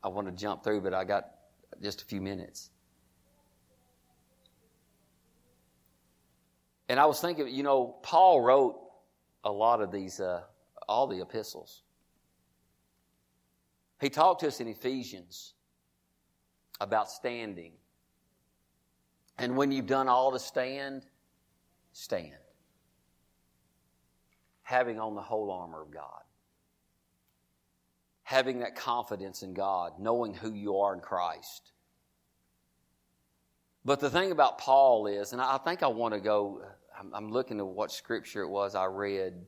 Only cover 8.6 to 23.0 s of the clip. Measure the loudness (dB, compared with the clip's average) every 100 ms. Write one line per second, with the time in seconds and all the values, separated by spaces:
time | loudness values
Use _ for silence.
8.6 | 6 0 -16 -20 _ _ _ _ -6 2
9.6 | 4 4 2 -4 -8 -6 -4 -4 -8 _
10.6 | _ -18 -4 0 0 -2 -8 -8 -8 -12
11.6 | -18 -20 _ _ _ _ _ _ _ _
12.6 | _ _ _ _ _ _ _ _ _ _
13.6 | _ _ _ _ -4 4 4 6 0 -4
14.6 | -8 -6 -4 -4 -8 -14 -18 -20 -20 _
15.6 | _ _ _ _ _ _ _ _ _ _
16.6 | _ -8 -2 0 -2 -6 -8 -6 -8 -12
17.6 | -16 _ _ _ _ _ _ _ _ _
18.6 | _ _ _ _ _ _ _ -6 -2 2
19.6 | 2 0 0 2 4 4 4 0 -4 -4
20.6 | -4 -6 -8 -10 -16 _ _ _ _ _
21.6 | _ _ _ -20 -6 -6 -6 -18 _ _
22.6 | _ _ _ _